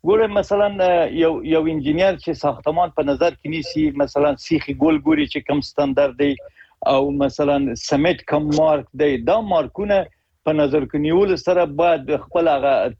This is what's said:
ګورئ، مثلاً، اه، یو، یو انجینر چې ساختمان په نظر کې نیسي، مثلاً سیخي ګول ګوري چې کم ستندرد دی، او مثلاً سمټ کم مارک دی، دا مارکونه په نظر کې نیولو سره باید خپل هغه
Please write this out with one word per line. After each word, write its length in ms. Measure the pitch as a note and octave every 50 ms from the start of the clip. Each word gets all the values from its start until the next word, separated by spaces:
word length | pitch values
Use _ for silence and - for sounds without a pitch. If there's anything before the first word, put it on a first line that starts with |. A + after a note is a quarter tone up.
| -
ګورئ، 200 | D#3+ G#3 A3 A3+
مثلاً، 500 | G#3+ G3+ G3+ F#3+ - G3+ G3+ G#3 G3+ G3+ G3
اه، 260 | F#3 F3+ F3+ E3+ D#3+ -
یو، 320 | - E3 E3 D#3+ D#3 - -
یو 180 | D#3 D#3+ D#3+ D#3
انجینر 500 | D#3+ D#3+ D#3 C3+ D3 D3+ E3+ F#3+ G3 F3+
چې 160 | D3 - E3+
ساختمان 580 | D#3 - - C#3+ C#3+ B2 - D3 D#3 E3+ F3+ E3+
په 140 | - - -
نظر 260 | C#3+ C#3 C3 F3 F3
کې 200 | E3+ _ _ D3+
نیسي، 420 | D#3+ D#3+ C#3+ - - D#3 D#3 D3+
مثلاً 440 | C#3 C#3+ C#3+ C3+ - C#3+ D3 D3 C#3
سیخي 380 | - - - E3 D3 - - C#3
ګول 240 | C3 C#3+ E3 D#3
ګوري 280 | D3+ C3+ D3+ D#3+ D3+ D3
چې 120 | C3 - D3 -
کم 140 | - D3 D3
ستندرد 580 | C3 - _ - C#3+ C#3 C3 C#3 C#3+ C#3 B2 B2
دی، 160 | C#3+ C#3+ C3+ B2+ - - _ _ - _ _ _ -
او 240 | - C3+ C3+ C#3 C#3+
مثلاً 640 | C#3 C#3 C#3 C3+ - - D3 C#3+ C#3+ C#3 C#3 C3 A#2
سمټ 440 | A#2 - - D3+ C#3 D3+ F3 F3 - -
کم 220 | - D3+ D3+ D3+ D3+ D3
مارک 280 | D3+ D#3 D#3 D3+ C#3+ C3 _ -
دی، 240 | C3 D3+ D3 C3+
دا 220 | A#2+ A#2 D3 F#3+ A3
مارکونه 680 | A3+ G3+ F#3 E3 C#3+ - _ - G3+ G3+ G3+ G3 F3 - _ _ _ _ _ _ _
په 80 | D#3 D#3
نظر 280 | D3+ D3 C#3 C3+ D3+
کې 140 | C3+ - -
نیولو 400 | D3 D3 D#3 E3 F#3 G3+ G3 F#3
سره 300 | - - F#3 F3+ F3+ F3
باید 500 | D3+ C#3 D3 E3+ F3 E3 D3 C3 C3 D3+
خپل 320 | C3+ - - - F3 E3
هغه 460 | D#3+ D3 C3+ C3+ C#3+ C3+ A2 G2 B2 -